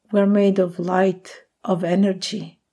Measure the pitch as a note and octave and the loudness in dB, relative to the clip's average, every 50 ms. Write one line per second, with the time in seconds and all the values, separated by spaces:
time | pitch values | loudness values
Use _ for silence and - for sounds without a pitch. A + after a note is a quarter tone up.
0 | _ - G#3 G3+ G3+ G3+ G3+ G3+ G3+ G3 G3 G3 F#3 F3 F3 - E3+ F3+ F3+ F#3 | _ -2 0 2 2 4 4 4 4 4 4 2 0 -2 -2 -6 -6 -2 0 2
1 | F#3+ F#3+ F3+ F#3 - - - - _ _ _ _ - - F#3+ E3+ F#3+ E3+ F3+ G3 | 2 2 0 -4 -10 -20 -20 -20 _ _ _ _ -4 -4 -2 -2 0 0 2 2
2 | G3+ G3 F#3 F3+ - - - G3 D#3+ - _ _ _ _ | 2 2 0 -4 -8 -10 -10 -10 -12 -12 _ _ _ _